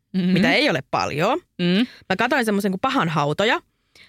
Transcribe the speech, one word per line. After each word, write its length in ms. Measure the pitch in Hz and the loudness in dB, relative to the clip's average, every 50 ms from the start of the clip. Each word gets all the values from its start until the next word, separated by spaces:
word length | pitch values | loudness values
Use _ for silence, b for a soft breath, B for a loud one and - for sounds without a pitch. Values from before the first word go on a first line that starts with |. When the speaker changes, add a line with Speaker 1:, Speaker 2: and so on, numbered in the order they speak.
| _ _ - | _ _ -4
Speaker 1:
Mm-hmm. 200 | 185 175 180 185 | -2 0 2 2
Speaker 2:
mitä 200 | 165 185 165 175 | 2 4 2 2
ei 180 | 220 294 277 | 2 2 0
ole 120 | 185 - - - | 0 -2 -4 -4
paljon. 500 | - - 90 92 - 143 165 214 269 359 - _ _ - | -4 -2 -2 -2 -2 -2 0 0 -2 -2 -6 _ _ -4
Speaker 1:
Mm. 280 | 175 175 180 196 254 B B B B - | -2 0 2 2 0 B B B B -6
Speaker 2:
Mä 80 | 190 190 | -4 -2
katsoin 260 | 226 233 311 285 233 | 0 0 0 0 0
semmoisen 280 | 220 208 196 202 208 185 | 0 0 0 0 -2 -4
kuin 80 | 190 | -2
Pahan 280 | - 262 254 269 190 175 | -2 -2 0 0 -2 0
hautoja. 520 | 151 160 143 147 151 - 196 226 269 349 - _ _ _ b b b b b | 0 0 0 -2 0 0 0 0 0 -2 -4 _ _ _ b b b b b